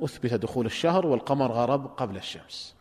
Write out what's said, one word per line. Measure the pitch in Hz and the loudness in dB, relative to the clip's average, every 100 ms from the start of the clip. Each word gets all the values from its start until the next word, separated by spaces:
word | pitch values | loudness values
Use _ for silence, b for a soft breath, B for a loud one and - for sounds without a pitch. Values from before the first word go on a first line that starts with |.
أثبت | 147 - 123 | -6 -2 -2
دخول | 117 117 131 110 | 0 -2 -2 -2
الشهر | - 165 180 175 | 0 2 4 4
والقمر | 123 - 143 131 | 2 2 2 2
غرب | 113 120 139 135 - | 2 2 2 -2 -6
قبل | 127 95 | -6 -6
الشمس. | - 82 - - - - | -10 -14 -14 -16 -16 -20